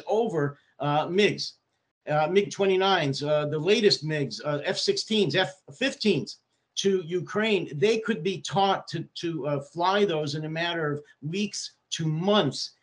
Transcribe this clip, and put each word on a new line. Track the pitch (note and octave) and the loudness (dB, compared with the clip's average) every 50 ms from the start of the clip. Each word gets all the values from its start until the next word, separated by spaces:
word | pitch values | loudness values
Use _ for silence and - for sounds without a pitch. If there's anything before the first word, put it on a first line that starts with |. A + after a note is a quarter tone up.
| - | -4
over, | - G3 A3 A#3+ G#3 E3 D#3+ C#3+ C#3+ C#3 _ _ _ _ - | -2 0 0 0 0 0 0 0 0 -2 _ _ _ _ -4
uh, | C#3 D3 D3 D3+ D3+ | -2 0 2 0 0
migs, | - F3 G3 G#3 E3+ - C#3+ - - - _ _ _ _ _ _ _ _ _ - - | 2 2 4 4 4 2 -2 -8 -12 -12 _ _ _ _ _ _ _ _ _ -6 -2
uh, | D3+ D3+ D#3 D#3+ | 0 2 2 4
mig | F#3 G3+ G3+ C#3+ | 4 2 2 2
twenty-nines, | - - G3 G3 F#3 F#3 F#3+ G3 F#3+ F3 D3+ C#3 C3+ C#3 D3 | 0 0 2 2 4 4 4 4 2 2 2 0 -2 -2 0
uh, | D3 D3+ D3+ D3+ | 0 0 0 0
the | D3 D3+ D#3 | 0 -2 -2
latest | D3+ F#3 G#3+ A#3+ G#3 G3 - - D3 | 2 2 2 4 6 4 4 2 0
migs, | D#3 D#3 D3+ C#3 A#2 - - - | -2 -2 0 -2 -2 -4 -6 -4
uh, | D3 D3 C#3+ C#3+ | -4 -4 -2 -2
F | F3 F#3+ | -4 -4
sixteens, | - - - G3 - - - G#3+ G#3+ G3 D3+ C3 | -2 0 0 0 0 0 0 2 2 2 2 2
F | F#3 F#3 F#3 - _ _ - C#3 | 0 0 0 -4 _ _ -16 -6
fifteens | - B3+ C#4 C4+ - - G#3+ F3+ C3+ - - - _ _ _ _ _ _ _ - | -4 -2 -2 -2 0 2 2 2 2 0 -6 -12 _ _ _ _ _ _ _ -6
to | - - G3 G3 F#3 | -2 0 2 0 0
Ukraine, | E3 D#3 F3 F3+ D3 - - G3+ G#3+ A3+ G#3 F#3 D#3+ - - | -2 -2 -4 -6 -4 -4 -2 -2 0 2 0 0 -2 -4 -4
they | D3 F#3 G#3+ A3+ A3 | 0 2 2 2 2
could | A3 - A3+ E3+ D#3+ | 0 -2 -2 -2 -2
be | G3 F#3 D#3 | -4 -4 -4
taught | - - C#3 G3 G3 G3 F#3+ - - | -6 -2 0 2 2 2 2 0 -2
to, | - - E3+ C#3+ - - | -8 -8 -8 -8 -10 -12
to, | - - E3+ E3 D#3 B2 | -8 -6 -6 -4 -4 -4
uh, | D3 C#3+ C#3 | -2 -4 -4
fly | C#3 - - E3 E3+ F#3 G3 G#3 G3+ | -4 -8 -6 -2 0 2 4 4 2
those | F3+ E3 D3+ D3+ C#3+ D3+ | 2 2 -2 -2 -4 -4
in | D#3+ D#3 | -6 -6
a | D#3 | -6
matter | D#3+ D#3+ E3+ E3+ F3 E3+ D#3+ D3 C#3+ | -4 -4 -4 -2 -2 -2 -2 -2 -4
of | D3 - _ - - | -4 -8 _ -18 -10
weeks | - D3+ E3+ G3+ G#3+ G3+ - - - - _ _ _ - | -8 -6 -4 -4 -4 -4 -6 -8 -12 -12 _ _ _ -10
to | - - E3 | -6 -4 -2
months | D#3 D#3 D#3+ F3+ G3 G#3 G#3 G3+ C3+ C3+ - - - _ _ | -2 -2 0 2 4 4 4 4 2 0 -4 -10 -12 _ _